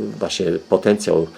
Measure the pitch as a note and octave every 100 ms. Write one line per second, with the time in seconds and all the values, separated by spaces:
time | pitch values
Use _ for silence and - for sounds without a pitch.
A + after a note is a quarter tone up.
0 | G#2+ - F2 - F2 E2+ - F#2 G#2+ G#2
1 | - E2 D#2+